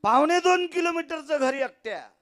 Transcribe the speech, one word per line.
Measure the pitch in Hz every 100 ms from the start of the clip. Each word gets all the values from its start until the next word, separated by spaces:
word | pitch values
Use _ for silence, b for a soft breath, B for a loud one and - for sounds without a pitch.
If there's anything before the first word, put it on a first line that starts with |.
पावणे | 202 247 302 349
दोन | 349 359 349
किलोमीटरचं | 349 339 339 330 320 285 294
घर | 262
एकट्या. | 277 262 _ 220 180 110 _